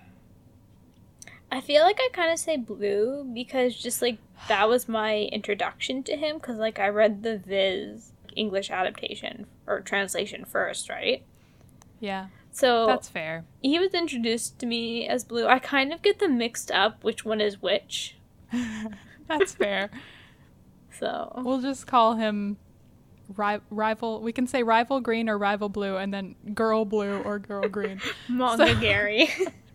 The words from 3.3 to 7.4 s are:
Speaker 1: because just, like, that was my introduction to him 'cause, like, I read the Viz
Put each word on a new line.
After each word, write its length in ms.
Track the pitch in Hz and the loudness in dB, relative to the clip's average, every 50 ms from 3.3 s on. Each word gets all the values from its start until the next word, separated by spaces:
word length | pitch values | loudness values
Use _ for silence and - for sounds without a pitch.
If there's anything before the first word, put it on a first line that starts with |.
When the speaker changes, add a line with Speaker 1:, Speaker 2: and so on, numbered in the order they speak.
| 233 | -8
Speaker 1:
because 440 | 226 247 - - 262 247 247 233 | -8 -8 -4 -2 0 0 0 0
just, 260 | - - 240 233 - - | -2 -8 -6 -4 -2 -2
like, 160 | 240 226 - - - - - - - | -2 -2 -4 -10 -20 -20 -10 -2 0
that 200 | 220 196 202 214 | 2 4 4 4
was 200 | 247 247 - - | 4 2 2 0
my 340 | 226 220 214 220 214 214 208 - - | -2 -2 0 0 0 0 -2 -2 -4
introduction 680 | 214 202 - 208 196 180 165 - - - - 254 262 269 | -6 -4 -4 -2 -2 -2 -4 -4 -6 -6 -6 -4 -4 -4
to 120 | - 311 | -4 -4
him 240 | 294 302 302 302 320 | -2 -2 -4 -4 -6
'cause, 180 | - - 240 214 | -8 -8 -6 -2
like, 200 | 220 220 220 - | -2 -4 -2 0
I 100 | 196 202 | 0 0
read 340 | 208 214 220 214 220 196 214 | 4 6 4 4 4 2 -4
the 160 | 233 226 | -4 -4
Viz 760 | 202 | -6